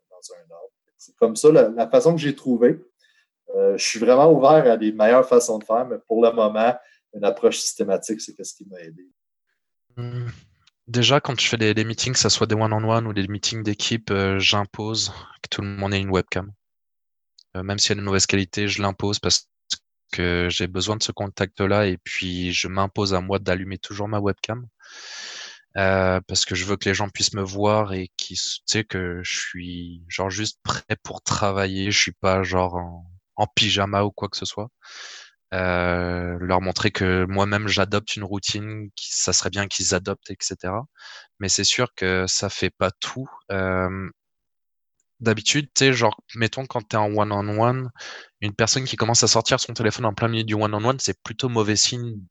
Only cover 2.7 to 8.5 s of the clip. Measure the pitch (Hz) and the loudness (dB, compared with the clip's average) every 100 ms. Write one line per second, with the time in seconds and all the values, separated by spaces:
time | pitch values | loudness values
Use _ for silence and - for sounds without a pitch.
2.7 | - - _ _ _ _ _ _ 98 98 | 4 -6 _ _ _ _ _ _ 2 2
3.7 | 95 - 113 117 127 156 151 135 156 131 | 2 -2 0 4 8 8 8 8 8 8
4.7 | 110 107 107 107 127 127 123 - 110 - | 4 2 4 6 6 8 4 4 -4 0
5.7 | 110 127 110 - 113 117 117 107 107 113 | -2 0 -6 -2 4 4 4 2 4 2
6.7 | 120 - _ _ 107 101 95 113 107 - | 0 -6 _ _ -2 -2 2 2 2 -4
7.7 | - 104 95 - 110 - - 95 | -4 -2 -2 -2 -8 -8 -14 -16